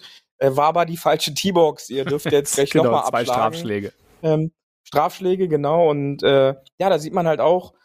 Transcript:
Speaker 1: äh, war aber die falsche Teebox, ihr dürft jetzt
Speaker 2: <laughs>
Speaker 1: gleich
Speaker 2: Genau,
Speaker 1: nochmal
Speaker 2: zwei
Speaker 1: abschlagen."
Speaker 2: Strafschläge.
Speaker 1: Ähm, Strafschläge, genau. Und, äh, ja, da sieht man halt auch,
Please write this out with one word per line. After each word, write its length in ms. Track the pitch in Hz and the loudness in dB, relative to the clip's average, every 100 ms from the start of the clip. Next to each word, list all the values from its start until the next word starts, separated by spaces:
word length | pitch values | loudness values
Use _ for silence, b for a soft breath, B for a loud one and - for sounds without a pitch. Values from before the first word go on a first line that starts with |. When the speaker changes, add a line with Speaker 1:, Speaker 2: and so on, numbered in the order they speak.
| B B _ _ | B B _ _
Speaker 1:
äh, 140 | 135 | 0
war 120 | 135 151 | 2 2
aber 180 | 170 | 2
die 140 | 165 165 | -2 -2
falsche 340 | 156 156 - | 0 0 -2
Teebox, 560 | 139 190 185 156 139 - | -4 0 2 2 0 -8
ihr 160 | 131 | -6
dürft 260 | 135 147 - | -4 -4 0
jetzt 240 | 143 143 | 0 0
Speaker 2:
<laughs> 0 | - | -2
Speaker 1:
gleich 120 | 139 | 2
Speaker 2:
Genau, 140 | 156 | 2
Speaker 1:
nochmal 200 | 127 135 | 2 2
Speaker 2:
zwei 140 | 127 120 | 0 -2
Speaker 1:
abschlagen." 340 | 123 120 110 | -2 0 -2
Speaker 2:
Strafschläge. 380 | 165 127 104 98 - _ _ | -2 -6 -6 -6 -12 _ _
Speaker 1:
Ähm, 300 | 160 156 160 - _ _ | -2 0 -2 -10 _ _
Strafschläge, 640 | - 143 165 - 185 185 180 | -4 -2 -2 -2 -4 -2 0
genau. 400 | 151 143 165 165 | 0 0 2 2
Und, 340 | 147 143 139 | 2 -2 -2
äh, 320 | 123 139 135 135 _ - | 2 4 2 0 _ -4
ja, 120 | 190 | 0
da 80 | 165 | 0
sieht 160 | 156 | -2
man 120 | 185 165 | -2 0
halt 140 | 151 | 2
auch, 320 | 143 180 175 _ | 2 0 -2 _